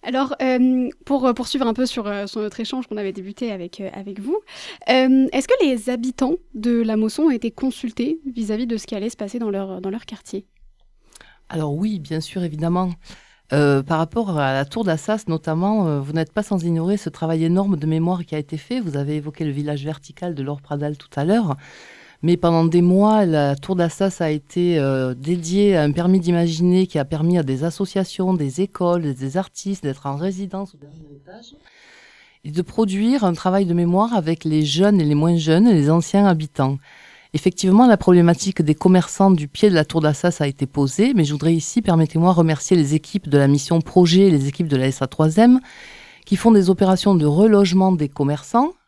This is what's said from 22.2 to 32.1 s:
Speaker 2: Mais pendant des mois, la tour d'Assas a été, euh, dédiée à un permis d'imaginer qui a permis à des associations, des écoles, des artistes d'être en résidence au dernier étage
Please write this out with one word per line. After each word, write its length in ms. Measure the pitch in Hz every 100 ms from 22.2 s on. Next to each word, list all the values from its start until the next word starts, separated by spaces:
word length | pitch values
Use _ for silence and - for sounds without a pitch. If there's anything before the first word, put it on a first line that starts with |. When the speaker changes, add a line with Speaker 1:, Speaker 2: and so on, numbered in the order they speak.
Speaker 2:
Mais 160 | 156 175
pendant 260 | 170 165
des 160 | 165 170
mois, 460 | 175 185 208 214 196
la 280 | 156 143 143
tour 200 | - 185
d'Assas 400 | 170 - 196 180
a 100 | 165
été, 480 | 151 _ - 175 165
euh, 340 | 139 135 127
dédiée 640 | 127 139 175 165 190 202 185
à 60 |
un 100 | 147
permis 260 | 147 175 190
d'imaginer 680 | 170 175 170 160 180 180 185
qui 120 | 156
a 60 |
permis 320 | 139 156 160 180
à 60 |
des 200 | 143 135
associations, 680 | 160 165 196 196 185 - 185
des 300 | 185 143 139
écoles, 520 | 196 - 175 175 156
des 220 | 127 135 156
artistes 460 | 190 - 196 196
d'être 240 | 147 135 139
en 100 | 139
résidence 580 | 180 185 196 190 196
au 40 | 147
dernier 360 | 143 160 151
étage 400 | 143 - 185 240 294 _ _ _ - -